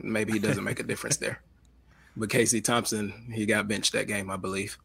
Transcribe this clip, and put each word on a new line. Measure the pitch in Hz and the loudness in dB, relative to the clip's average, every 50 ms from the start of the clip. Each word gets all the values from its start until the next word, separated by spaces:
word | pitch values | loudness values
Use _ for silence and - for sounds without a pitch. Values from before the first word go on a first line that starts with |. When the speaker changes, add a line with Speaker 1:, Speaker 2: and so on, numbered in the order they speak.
| - | -4
Speaker 1:
maybe | - 110 107 107 107 110 | -2 0 0 2 2 2
he | 107 | 2
doesn't | 101 110 - - 98 | 4 2 2 2 0
make | 101 117 - | -2 -4 -4
a | 117 | -2
difference | 120 - - - 113 - - | -4 -4 -4 0 -2 -2 0
there. | - - 120 - - | 0 -4 -4 -6 -14
Speaker 2:
<laughs> | - - _ _ - - - - _ - - - - - - | -20 -20 _ _ -20 -20 -20 -20 _ -20 -20 -20 -18 -6 -6
Speaker 1:
But | 107 104 | -4 2
Casey | - 131 117 110 - 110 | 4 4 4 4 4 2
Thompson, | 104 - 120 120 110 - 117 107 104 101 98 - 113 123 | 2 4 2 2 2 0 -2 -2 -2 -4 -6 -10 -12 -8
he | 110 110 107 | -4 -2 2
got | 104 107 107 101 104 | 2 2 2 2 0
benched | 107 98 98 - - | -2 0 0 0 0
that | 110 110 - | 0 -2 0
game, | 107 101 98 95 | -2 -2 -2 -4
I | 95 95 | -6 -4
believe. | 92 95 95 98 101 104 - - - | -4 -4 -2 -2 -4 -4 -8 -12 -16